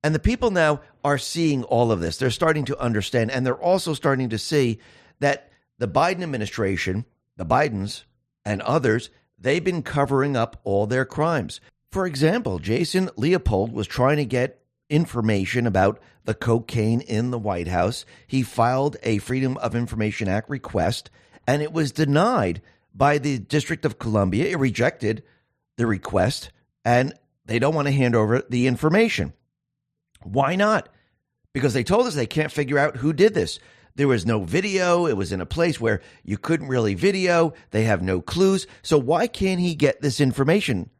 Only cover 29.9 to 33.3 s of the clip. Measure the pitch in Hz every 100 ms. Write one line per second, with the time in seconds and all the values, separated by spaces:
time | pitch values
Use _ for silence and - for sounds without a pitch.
29.9 | _ _ _ 87 110 139 185 208 214 -
30.9 | _ _ _ _ _ _ 135 135 123 117
31.9 | 202 240 147 113 151 151 - 139 143 143
32.9 | 127 139 151 208